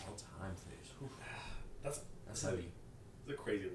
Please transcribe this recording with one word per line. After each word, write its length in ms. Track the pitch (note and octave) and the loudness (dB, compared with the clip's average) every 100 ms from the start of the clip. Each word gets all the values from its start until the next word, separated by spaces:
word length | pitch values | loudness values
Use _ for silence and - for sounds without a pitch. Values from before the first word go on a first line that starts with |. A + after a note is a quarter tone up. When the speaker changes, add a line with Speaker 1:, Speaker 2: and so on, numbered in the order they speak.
| F#2 | -4
Speaker 1:
All-time 460 | G2+ - - F#2+ | -4 -6 -2 -2
faves. 360 | F#2 - - - - | -2 -4 -8 -8 -6
Whew. 100 | C3+ - - - - | -6 -4 -4 -4 0
Speaker 2:
<sighs> 360 | - - - | -2 -2 -2
That's, 180 | - - - - - | 0 0 -2 -6 -2
Speaker 1:
That's 140 | - | 2
Speaker 2:
this 80 | C#3+ | 6
is 0 | F#3 | 6
Speaker 1:
heavy. 100 | - - - - - - - | 4 -4 -8 -10 -10 -6 -2
Speaker 2:
the 80 | |
crazy 360 | C#3+ A2+ G#2 F#2+ | 0 6 6 6